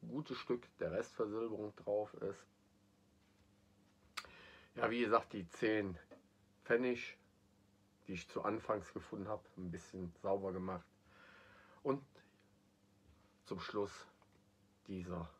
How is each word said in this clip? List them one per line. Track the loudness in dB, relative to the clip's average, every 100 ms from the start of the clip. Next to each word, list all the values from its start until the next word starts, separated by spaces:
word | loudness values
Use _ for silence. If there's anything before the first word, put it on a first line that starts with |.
| -4
gutes | -6 -4 -6
Stück | 0 -2 -2 _
der | 0
Restversilberung | 0 -2 -2 -2 0 -2 -2 -6
drauf | -6 0 2 2
ist. | -2 -4 -4 -12 _ _ -20 -20 _ _ -20 -20 _ -20 -20 -20 -20 -20 -20 -12 -12 -12 -18 -20 -20 -18 2
Ja, | 4
wie | 4
gesagt, | 8 6 6
die | -4 -6
zehn | 2 4 4 2 -2 -12 -20 -20 _ -20 _
Pfennig, | 4 4 6 2 -2 -10 -20 _ _ _ -20 _ -20 _ -8
die |
ich | -8 -6
zu | -2
Anfangs | 0 0 2 0 0
gefunden | -10 -8 -6 -4
habe, | -4 -6 -8
ein | -6
bisschen | -6 -8 -8 -8 -4
sauber | 2 2 2
gemacht. | -2 -2 -4 -8 _ -20 -20 -20 -20 -20 -20 -20 -6
Und | 0 0 0 -20 -20 -20 -20 -20 -20 _ _ -20 -20 -20 -20 _ -8
zum | -6
Schluss | -2 0 0 -2 -18 -20 -20 -20 -20 _ -20 _ -8
dieser | -6 -2 -4 -6 -12